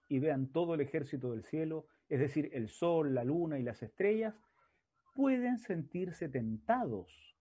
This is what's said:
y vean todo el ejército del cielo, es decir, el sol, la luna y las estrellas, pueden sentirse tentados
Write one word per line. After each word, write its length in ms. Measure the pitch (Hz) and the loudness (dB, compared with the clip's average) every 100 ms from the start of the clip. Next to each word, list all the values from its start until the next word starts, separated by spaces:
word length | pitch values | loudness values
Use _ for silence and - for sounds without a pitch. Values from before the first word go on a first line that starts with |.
| - | -2
y 120 | 135 | 2
vean 340 | 151 135 131 | 2 2 0
todo 220 | 160 170 160 | 0 2 0
el 40 | |
ejército 520 | 135 160 135 139 123 | 0 -2 -4 -4 -4
del 120 | 113 | -6
cielo, 420 | - 156 160 156 - _ - | -4 -4 -2 -4 -10 _ -2
es 140 | 135 | 0
decir, 280 | 139 151 143 | 2 0 -2
el 160 | 131 107 | -2 -6
sol, 440 | - 170 165 147 | 0 2 4 2
la 120 | 127 123 | 2 0
luna 340 | 165 165 139 | 0 0 -2
y 40 | |
las 200 | 120 113 | -4 -4
estrellas, 560 | 110 - 202 220 220 - _ _ _ _ _ _ _ | -8 0 2 2 -2 -6 _ _ _ _ _ _ _
pueden 440 | 269 269 254 247 247 | 0 2 4 2 -2
sentirse 720 | - 170 - 175 185 - 160 | -2 -4 -2 -4 -4 -4 -4
tentados 1080 | 131 110 110 - 254 175 101 - - - _ | -2 -2 -2 2 2 0 -4 -8 -16 -20 _